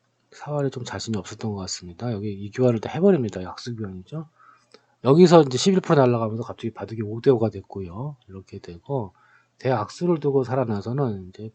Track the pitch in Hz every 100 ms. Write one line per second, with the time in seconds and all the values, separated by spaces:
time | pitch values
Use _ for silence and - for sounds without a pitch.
0 | _ _ _ - - 147 139 127 123 98
1 | 113 107 - 107 110 101 95 - 90 85
2 | 120 101 104 98 101 123 127 113 101 151
3 | 196 165 110 92 90 - 123 110 101 92
4 | 92 151 156 _ _ _ _ - _ _
5 | 120 156 180 170 139 127 196 185 - 151
6 | 127 120 110 113 117 - 117 - 101 113
7 | 104 113 143 120 110 101 - 98 92 92
8 | 147 139 - 95 - 101 - 85 - 139
9 | 98 _ _ _ _ _ 131 120 104 -
10 | 175 160 143 135 117 135 113 104 113 135
11 | 131 98 92 98 110